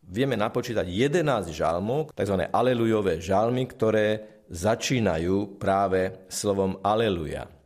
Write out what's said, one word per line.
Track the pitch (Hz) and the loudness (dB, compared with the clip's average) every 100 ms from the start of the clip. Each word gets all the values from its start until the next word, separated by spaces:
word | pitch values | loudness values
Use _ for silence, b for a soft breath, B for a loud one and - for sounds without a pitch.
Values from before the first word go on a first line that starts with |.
Vieme | - 95 139 | -8 -2 -2
napočítať | 113 107 127 117 104 | 0 0 -2 -2 -2
jedenásť | 90 90 139 175 151 120 85 | -2 0 2 2 2 0 -2
žalmov, | 78 78 85 101 135 151 | -2 0 0 -2 -2 -4
takzvané | - 101 95 82 | -4 -2 0 0
alelujové | 98 123 120 113 110 98 82 | 2 2 2 2 2 2 -2
žalmy, | 85 98 113 127 127 | 0 2 2 0 -4
ktoré | - 110 107 107 107 - - | -2 0 2 2 0 -6 -20
začínajú | _ 85 95 117 - 131 104 80 85 98 101 - | _ -4 0 0 0 2 2 2 0 0 -2 -4
práve | 98 95 98 92 92 95 - | 0 2 2 2 0 -4 -12
slovom | - 104 98 95 92 | -4 -2 0 0 0
Aleluja | 101 107 117 87 76 - - - | 0 2 2 0 -4 -8 -12 -18